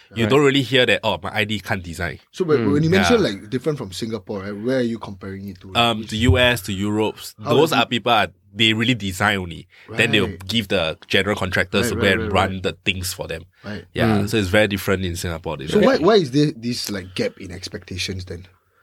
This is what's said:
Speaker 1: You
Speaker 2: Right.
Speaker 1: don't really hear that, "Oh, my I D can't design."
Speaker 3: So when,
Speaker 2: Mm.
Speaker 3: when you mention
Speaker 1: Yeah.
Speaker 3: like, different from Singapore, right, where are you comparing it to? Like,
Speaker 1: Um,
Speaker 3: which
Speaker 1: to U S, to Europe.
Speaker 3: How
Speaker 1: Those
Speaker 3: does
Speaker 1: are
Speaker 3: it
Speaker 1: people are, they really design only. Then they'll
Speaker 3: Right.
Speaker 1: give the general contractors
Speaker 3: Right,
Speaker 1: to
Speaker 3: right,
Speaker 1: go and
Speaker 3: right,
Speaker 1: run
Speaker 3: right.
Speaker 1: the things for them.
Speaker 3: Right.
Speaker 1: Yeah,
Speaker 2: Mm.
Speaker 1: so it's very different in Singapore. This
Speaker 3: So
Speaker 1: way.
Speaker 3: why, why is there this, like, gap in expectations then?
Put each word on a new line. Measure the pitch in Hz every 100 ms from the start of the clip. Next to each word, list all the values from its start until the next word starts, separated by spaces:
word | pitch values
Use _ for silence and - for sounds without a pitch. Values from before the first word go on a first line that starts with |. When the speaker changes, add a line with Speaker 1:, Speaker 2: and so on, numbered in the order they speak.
| _
Speaker 1:
You | 101 107
Speaker 2:
Right. |
Speaker 1:
don't | 139 143
really | 139
hear | 110 127 117
that, | 95
"Oh, | 110 87
my | 95
I | 107 107
D | 104
can't | - 101
design." | 85 82 85 - _
Speaker 3:
So | -
when, | 170 139 113
Speaker 2:
Mm. |
Speaker 3:
when | 147
you | 160
mention | 190 180 233
Speaker 1:
Yeah. | 139
Speaker 3:
like, | 98 104
different | 127 160 143
from | 98
Singapore, | 92 113 110 - 101
right, | 98 101
where | 117 131
are | 120
you | 113
comparing | - 98 98 98 98
it | 92
to? | 95
Like, | 117
Speaker 1:
Um, | 117 110
Speaker 3:
which | 113
Speaker 1:
to | 110
U | 123 127
S, | 123 117 -
to |
Europe. | 92 104 107 107 - - -
Speaker 3:
How | 107 127
Speaker 1:
Those | 156
Speaker 3:
does | 117
Speaker 1:
are |
Speaker 3:
it | 113
Speaker 1:
people | 117 120
are, | 110 92 - _
they | 101 110
really | 110 117 120
design | 98 90 104 101
only. | 87 80 - _ -
Then | 110 113
they'll | 107 90
Speaker 3:
Right. | 87 92
Speaker 1:
give | 113 98
the | 98 80 78 -
general | 101 95 104
contractors | 95 95 90 101 117
Speaker 3:
Right, |
Speaker 1:
to | 110
Speaker 3:
right, |
Speaker 1:
go | 101
and | 90
Speaker 3:
right, | 87
Speaker 1:
run | 92 95
Speaker 3:
right. | 95
Speaker 1:
the | 95 -
things | 104 92 90
for | - 82
them. | 82 - _
Speaker 3:
Right. | 101 104 -
Speaker 1:
Yeah, | - 117 101 104
Speaker 2:
Mm. |
Speaker 1:
so | 113
it's | 92
very | 107 107
different | 101 - 95 92
in | 87
Singapore. | 90 82 85 76
This | -
Speaker 3:
So | 208
Speaker 1:
way. | 247
Speaker 3:
why, | 262
why | 175 214
is | 135
there | 139 151 117
this, | 120 120 -
like, | 101 92
gap | 92 107 -
in | 92
expectations | 87 - - - 95 - 92 90
then? | 87 - _ _ _